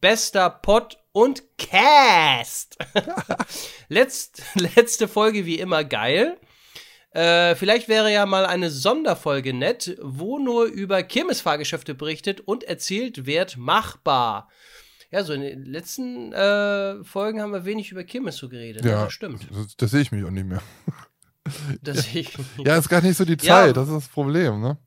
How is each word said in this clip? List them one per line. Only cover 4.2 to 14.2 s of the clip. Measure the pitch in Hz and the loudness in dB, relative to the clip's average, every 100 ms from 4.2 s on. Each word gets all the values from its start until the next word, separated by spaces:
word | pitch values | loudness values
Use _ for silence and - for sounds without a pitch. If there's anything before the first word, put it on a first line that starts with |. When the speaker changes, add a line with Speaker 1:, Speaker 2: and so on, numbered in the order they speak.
| - - - - 175 - | -12 -14 -6 -2 2 4
Speaker 1:
letzte | 233 - 214 | 4 2 -2
Folge | - 214 214 170 | 2 2 2 -4
wie | 160 | -4
immer | 185 165 | -2 -2
geil. | 147 123 113 151 277 359 _ _ _ - - _ _ | -2 -2 0 2 2 -2 _ _ _ -20 -20 _ _
Äh, | - 170 170 175 | 0 4 4 4
vielleicht | 170 190 233 226 | 2 2 2 4
wäre | 220 214 | 2 4
ja | 208 202 | 2 2
mal | 190 | 2
eine | 190 180 175 | 2 0 -2
Sonderfolge | 143 139 277 294 175 - 139 131 | 0 0 2 0 -2 -2 -2 -2
nett, | 127 147 247 - - | -2 -2 -2 -6 -10
wo | - 131 180 277 | -10 -10 -8 -4
nur | 269 233 233 | -2 0 0
über | - 196 196 | -2 -2 -2
Kirmesfahrgeschäfte | 185 240 349 269 - 151 147 165 - | 0 -2 -2 -2 -2 -2 -4 -8 -10
berichtet | 139 151 156 - 196 | -10 -8 -8 -6 -8
und | - 220 | -6 -8
erzählt | - 165 - 190 254 175 | -6 -8 -6 -6 -6 -10
wird, | 131 151 185 127 | -4 -2 -2 -6
machbar. | 123 185 214 - - 139 | 0 0 0 -6 0 2